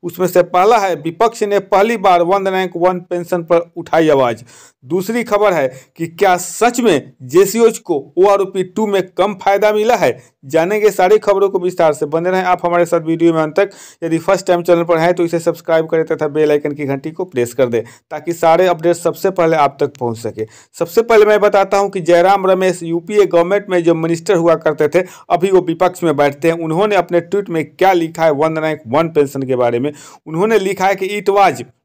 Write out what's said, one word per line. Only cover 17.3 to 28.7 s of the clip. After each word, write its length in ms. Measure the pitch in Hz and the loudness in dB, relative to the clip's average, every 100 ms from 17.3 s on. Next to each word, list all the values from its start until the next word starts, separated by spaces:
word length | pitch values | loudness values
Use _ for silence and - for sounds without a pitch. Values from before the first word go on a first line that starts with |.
| 127 120 | -4 -4
कर 120 | - 127 | -2 -2
दें 160 | 117 117 - _ | -2 -6 -18 _
ताकि 220 | 151 147 | -12 -10
सारे 340 | 165 165 165 185 | -2 2 2 2
अपडेट 300 | 165 165 170 | 0 -2 -2
सबसे 340 | 170 156 196 | -4 -4 -4
पहले 260 | 185 165 160 | 0 0 2
आप 200 | 143 143 | 0 0
तक 120 | 143 - | -6 -4
पहुंच 180 | 120 113 | -8 -6
सके। 280 | 113 104 110 - _ | -10 -10 -12 -12 _
सबसे 300 | - 170 - | -8 -2 -2
पहले 220 | 233 226 | 2 4
मैं 160 | 214 208 | 4 4
बताता 380 | 208 202 196 202 | 2 2 0 0
हूं 100 | 202 | -2
कि 120 | 196 | -4
जयराम 460 | 165 175 180 196 190 | 2 2 4 2 2
रमेश 360 | 185 185 170 | 0 0 -2
यूपीए 440 | 170 165 170 208 190 | -6 -8 -2 0 2
गवर्नमेंट 400 | 170 175 202 202 | 2 2 -2 -2
में 140 | 180 | -2
जो 100 | 170 | 0
मिनिस्टर 420 | 165 165 165 165 190 | 0 -2 -4 -2 0
हुआ 180 | 170 | 2
करते 340 | 160 160 151 147 | 2 0 0 0
थे, 180 | 170 185 - - | 0 -2 -12 -4
अभी 200 | 175 190 | -2 2
वो 100 | 185 | 2
विपक्ष 420 | 175 160 180 180 | 0 0 -2 0
में 140 | 170 143 | -4 0
बैठते 340 | 143 143 165 | 0 0 -2
हैं। 80 | 165 | -2
उन्होंने 380 | 160 156 214 202 | -4 -2 0 0
अपने 240 | 175 175 | 0 -2
ट्वीट 300 | 170 202 190 | -2 -6 -4
में 140 | 165 | -6
क्या 280 | 151 - 190 | -6 0 2
लिखा 320 | 180 165 165 | 2 -2 0
है 60 | 160 | 0
वन 280 | 143 160 160 | 2 -2 -2
रैंक 220 | 156 | -4